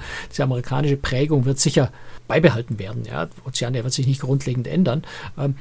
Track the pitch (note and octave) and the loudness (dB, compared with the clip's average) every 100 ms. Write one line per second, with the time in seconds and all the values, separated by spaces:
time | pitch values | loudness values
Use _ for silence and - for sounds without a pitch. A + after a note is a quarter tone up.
0 | - - - - C3+ B2 - C3+ D3 C#3 | 0 -10 -10 -2 0 0 -2 0 2 0
1 | - B2+ D3+ D3 B2+ C#3 D#3 D#3+ B2+ - | 0 0 2 2 2 4 4 4 2 -2
2 | - - - B2+ D#3 A#2 A#2+ G#2+ F#2+ A#2+ | -14 -14 0 4 4 4 -4 -6 -6 -8
3 | A2+ C#2 - - C3 - A#2+ B2+ A#2+ C3 | -6 -4 -6 -6 -10 -4 -2 -2 -2 0
4 | C3 C3+ C3 C#3 C3+ B2+ A2+ E3+ F#3 D3+ | 2 0 0 0 0 -4 0 2 2 2
5 | - - - - C#3+ C#3 | -4 -12 -12 -4 -4 -4